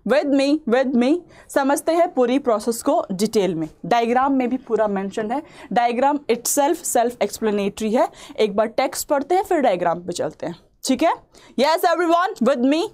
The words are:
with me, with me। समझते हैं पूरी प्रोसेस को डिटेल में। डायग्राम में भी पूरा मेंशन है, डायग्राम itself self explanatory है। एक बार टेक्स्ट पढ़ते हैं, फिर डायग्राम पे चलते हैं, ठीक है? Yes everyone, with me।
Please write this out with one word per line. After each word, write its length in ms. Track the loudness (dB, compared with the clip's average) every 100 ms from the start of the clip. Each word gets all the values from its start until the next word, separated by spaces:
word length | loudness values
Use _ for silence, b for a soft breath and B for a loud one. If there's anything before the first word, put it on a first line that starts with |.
| 0
with 240 | 0 2
me, 260 | 2 2 0 2
with 200 | 0 2 2
me। 200 | 2 0 -4 B -4
समझते 440 | -2 0 0 0
हैं 220 | 2 2
पूरी 240 | 2 2 2
प्रोसेस 440 | 0 0 -2 -2
को 240 | 0 0 -2
डिटेल 420 | -2 0 2 0
में। 140 | -2 -6 -10 -2
डायग्राम 460 | 0 2 2 2
में 160 | 0 0
भी 80 | -4
पूरा 320 | -2 0 0
मेंशन 420 | -2 -4 -6 -4
है, 120 | -6 B B B
डायग्राम 460 | 0 0 2 0 0 -2
itself 520 | -2 0 0 0 0
self 340 | 0 0 0 -2
explanatory 760 | -4 -2 -2 -2 -2 -4 -2
है। 140 | 0 0 B B -2
एक 180 | -2 0
बार 100 | -2
टेक्स्ट 420 | -2 -2 -4 -2
पढ़ते 260 | -2 0
हैं, 80 | 0
फिर 180 | 2 0
डायग्राम 400 | 2 0 0 -2
पे 120 | -6
चलते 340 | -6 -8 -8 -12
हैं, 120 | -12 _ _
ठीक 180 | -4 0
है? 120 | 0 0 -8 B B -2
Yes 240 | 0 2 2
everyone, 560 | 2 2 2 0 0
with 240 | 0 2 2
me। 160 | 0 -2